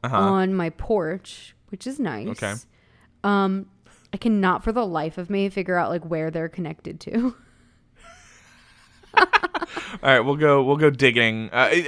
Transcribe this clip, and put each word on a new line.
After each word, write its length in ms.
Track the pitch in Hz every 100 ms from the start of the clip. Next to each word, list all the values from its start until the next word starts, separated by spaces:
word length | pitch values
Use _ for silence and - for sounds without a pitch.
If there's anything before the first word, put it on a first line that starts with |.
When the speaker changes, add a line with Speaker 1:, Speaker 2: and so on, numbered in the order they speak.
| 123
Speaker 1:
Uh-huh. 100 | 131
Speaker 2:
on 360 | 196 190 185
my 160 | 190 170
porch, 880 | - - 214 160 185 - - - _ _
which 140 | 196 247
is 140 | 277
nice. 300 | 208 113 110
Speaker 1:
Okay. 240 | - 104 107 - _ _ _ _ _ 202
Speaker 2:
Um, 400 | 202 196 190 190 _ _ _ _
I 40 | 196
cannot 460 | 233 214 185 180
for 80 | -
the 140 | 226 214
life 320 | 165 160 160
of 120 | 180
me 200 | 196 196
figure 260 | 196 185 180
out, 140 | 143
like, 160 | 170 165
where 260 | 160 160
they're 160 | 165 165
connected 540 | 175 160 160 - 160
to. 340 | - 233 247 240
<laughs> 60 | _ _ _ _ _ _ 679 698 - - _ _ _ _ _ _ _ - 359 440 - 339 - - - 214
Speaker 1:
All 80 | 139
right, 80 | 131
we'll 160 | 123 143
go, 280 | 151 143
we'll 140 | 131 143
go 120 | 151
digging. 600 | 131 135 120 113 110 110
Uh, 180 | 120 127 170